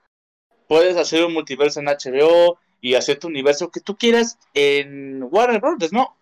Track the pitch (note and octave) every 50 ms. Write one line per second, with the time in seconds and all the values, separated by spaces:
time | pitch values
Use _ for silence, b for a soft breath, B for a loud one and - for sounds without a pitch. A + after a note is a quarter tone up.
0 | _ _ _ _ _ _ _ _ _ _ _ _ _ _ D3+ D#3+ F3 F#3 F3+ F3
1 | D3+ - D#3+ E3 E3+ F3 E3 D#3+ D3+ - C3+ C3 D3 D3 - D3+ C#3+ C#3+ C#3+ -
2 | - C3 B2+ C#3 D3 D#3+ E3+ F3 F3 F3 F3 - _ _ _ _ - B2+ B2 B2
3 | B2 - G3 - - E3+ D#3+ C#3 C3 C#3+ C#3+ - F3+ E3 - E3 - - G3+ -
4 | - A#3 A#3 A#3 A#3 A#3 - _ _ _ _ C#3+ C#3+ C#3+ C#3+ C#3+ C#3+ C#3+ C#3 C#3
5 | C#3 C3+ C3+ C3+ C3 B2 D#3 G#3 A#3+ B3 A#3+ G3+ A3 D4 F4 B3+ E3+ D#3 F#3+ A#3+
6 | C4 - - _